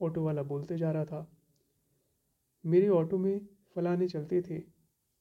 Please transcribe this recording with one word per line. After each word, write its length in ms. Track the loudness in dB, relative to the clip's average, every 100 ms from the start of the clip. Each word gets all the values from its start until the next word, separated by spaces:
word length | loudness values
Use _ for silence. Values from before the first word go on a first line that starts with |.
ऑटो 220 | -4 -2
वाला 180 | -2 -2
बोलते 340 | -2 -6 -4 -2
जा 160 | 0
रहा 120 | 0
था, 320 | -2 -6 -10 _ _ _ _ _ _ _ _ _ _ _ _ _ 2
"मेरे 220 | 4 6
ऑटो 300 | 4 4 0
में 280 | 0 -2 -6 -20 _
फलाने 340 | -4 0 0 0
चलते 340 | -4 -2 -2
थे, 200 | -2 -6 -10 _ _ _ _ _